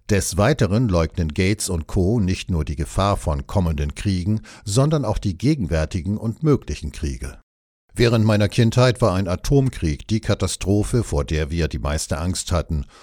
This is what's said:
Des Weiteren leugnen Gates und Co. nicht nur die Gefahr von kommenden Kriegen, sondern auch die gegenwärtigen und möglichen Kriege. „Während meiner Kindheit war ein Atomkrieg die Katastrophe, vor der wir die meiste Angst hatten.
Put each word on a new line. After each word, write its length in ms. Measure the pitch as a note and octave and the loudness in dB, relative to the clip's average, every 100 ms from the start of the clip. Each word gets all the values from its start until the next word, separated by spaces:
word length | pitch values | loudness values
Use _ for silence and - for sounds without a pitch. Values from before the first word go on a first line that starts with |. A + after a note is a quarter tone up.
| - | -2
Des 280 | G2+ - F2 | 0 0 0
Weiteren 520 | A2 D#3 G2 G#2+ B2 | 2 2 2 2 2
leugnen 420 | F2 D#2+ - D#2 | 2 0 0 -2
Gates 380 | D2+ F#2+ G#2 - | 0 0 0 -2
und 160 | E2+ - | -4 -2
Co. 340 | G2 F2+ A#2 | 0 2 2
nicht 300 | F#2 F#2 - | 0 -2 -2
nur 160 | E2+ D2 | -2 -2
die 120 | C#2+ | -4
Gefahr 380 | D2+ - G2+ G2 | -4 0 0 0
von 300 | - C#2+ - | -2 -4 -2
kommenden 480 | G#2 E2+ D2 D2 | 0 0 0 -4
Kriegen, 480 | - G#2 F#2 F2 G#2+ - - G#2 | -4 -2 -2 0 -2 -6 -14 -2
sondern 400 | G#2 D3 D#3 G#2+ | 0 2 2 -2
auch 140 | - | -2
die 180 | G#2 D#2+ | -4 -2
gegenwärtigen 800 | B2+ D#3 D#2+ D#2+ D#2 F#2 D#2+ G#2+ | 0 0 0 0 -2 -4 -4 -4
und 240 | A2+ A2 | -4 -2
möglichen 520 | D#3 C3+ - D2 D2 | 2 2 0 -8 -8
Kriege. 440 | - D2 B1+ - - _ _ _ _ _ - | -6 -6 -6 -10 -14 _ _ _ _ _ 0
„Während 300 | A#2 A2+ A2 | 2 4 4
meiner 240 | G#2 G#2 | 4 2
Kindheit 540 | - A2+ B2 B2+ G#2+ | 4 4 4 4 4
war 100 | A2+ | 2
ein 140 | F#2 F#2+ | 2 0
Atomkrieg 800 | F2+ - C#3 C3 - E2 C#2+ - | -2 2 2 2 0 -2 -2 -2
die 120 | G#2+ | -2
Katastrophe, 840 | - G2+ F#2 - F2+ G#2 G2 A#2+ | 0 0 -2 -2 0 0 2 0
vor 200 | G2+ D2+ | 0 -2
der 280 | C2 D#2 D2 | -2 -2 -2
wir 160 | E2 D2+ | 0 -2
die 100 | - | -2
meiste 400 | C#2+ D2+ - D2 | -4 -4 -4 -4
Angst 340 | F2 F2 - | -2 -4 -2
hatten. 360 | E2+ - D#2 - - | -2 0 -4 -4 -12